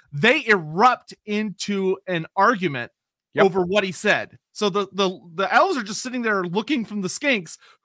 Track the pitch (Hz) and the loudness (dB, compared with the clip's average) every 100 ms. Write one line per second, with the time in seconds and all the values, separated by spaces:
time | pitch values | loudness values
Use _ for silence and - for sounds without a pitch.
0 | _ 143 214 302 226 208 156 165 247 240 | _ 0 2 2 2 0 0 2 4 4
1 | - - - 208 214 175 - 202 190 185 | -4 -18 -6 -4 -4 -6 -4 -2 0 -2
2 | - 175 160 - 202 240 170 135 117 _ | -4 -6 -4 2 4 4 -2 -4 -8 _
3 | _ _ _ 143 196 180 180 202 196 165 | _ _ _ 2 2 4 0 0 0 -2
4 | 208 151 101 - _ - 208 190 196 185 | 0 0 -2 -14 _ -4 -2 0 -2 -2
5 | 190 185 175 165 190 226 359 311 208 202 | -2 -2 -10 -6 0 4 4 0 -6 -8
6 | 247 247 226 202 180 180 214 294 208 208 | -6 -4 -2 -2 -2 -4 -2 -4 -4 -6
7 | 185 - 294 240 165 - _ _ | -4 -4 -2 -2 -4 -12 _ _